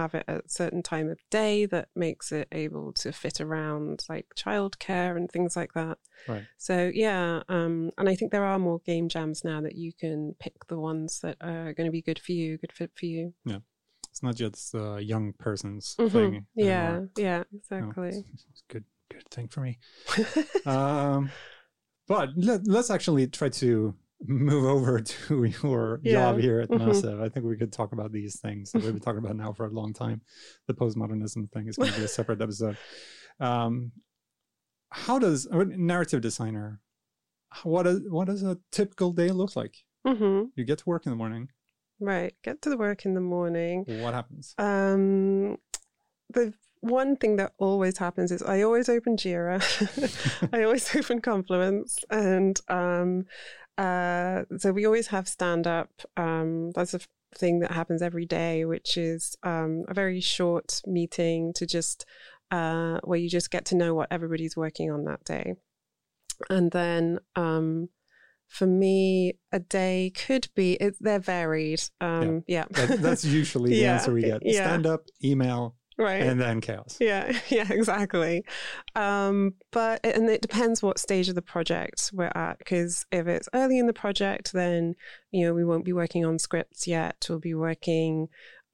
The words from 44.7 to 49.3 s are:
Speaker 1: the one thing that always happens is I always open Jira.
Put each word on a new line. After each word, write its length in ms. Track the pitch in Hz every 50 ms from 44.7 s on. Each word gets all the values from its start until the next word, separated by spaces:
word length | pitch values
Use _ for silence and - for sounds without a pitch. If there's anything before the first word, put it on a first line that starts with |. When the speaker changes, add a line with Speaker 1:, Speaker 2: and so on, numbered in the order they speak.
| 202 196 196 196 196 196 196 196 196 196 190 196 196 196 196 202 - - _ _ - - - _ _ _ _ _ _ _ _ -
Speaker 1:
the 220 | - 247 240 214 214 - _ _ _ _
one 360 | - 233 247 262 269 277 277
thing 200 | 269 - 214 214
that 160 | 196 196 - - -
always 400 | 196 190 196 196 190 185 185 -
happens 340 | 190 175 - - 180 175
is 100 | 180 175
I 200 | - - 196 196
always 260 | 208 220 233 233 247 247
open 280 | 240 233 226 240 226
Jira. 460 | 202 - 190